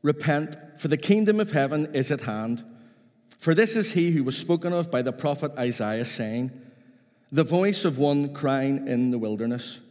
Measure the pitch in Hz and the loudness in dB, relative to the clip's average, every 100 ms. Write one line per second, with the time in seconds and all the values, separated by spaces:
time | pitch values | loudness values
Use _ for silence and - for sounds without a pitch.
0 | 147 147 151 147 156 - - - 156 147 | 2 0 2 0 -2 -10 -18 -6 -2 0
1 | - 208 214 214 208 151 135 151 151 147 | 4 4 4 2 2 0 0 0 0 0
2 | 131 143 - 107 113 117 - - - _ | 0 -2 -4 -4 -4 -6 -8 -20 -20 _
3 | _ _ _ - 165 160 220 226 202 180 | _ _ _ -4 2 4 4 2 2 2
4 | 170 160 131 - - 170 175 175 170 127 | 2 2 0 -4 0 0 0 -2 0 0
5 | 127 123 147 143 151 127 123 117 104 110 | -2 -2 -2 -2 -4 -2 -4 -2 -2 -2
6 | 117 - 110 117 131 - - - - _ | -2 -4 -4 -4 -4 -8 -20 -20 -20 _
7 | _ _ _ 139 160 175 196 196 180 131 | _ _ _ 0 2 2 2 2 -2 2
8 | 143 143 143 139 143 135 135 139 139 123 | 2 2 0 -2 0 0 0 -2 -2 0
9 | 123 123 110 107 117 120 - - - | 0 0 -2 -2 -4 -4 -8 -16 -20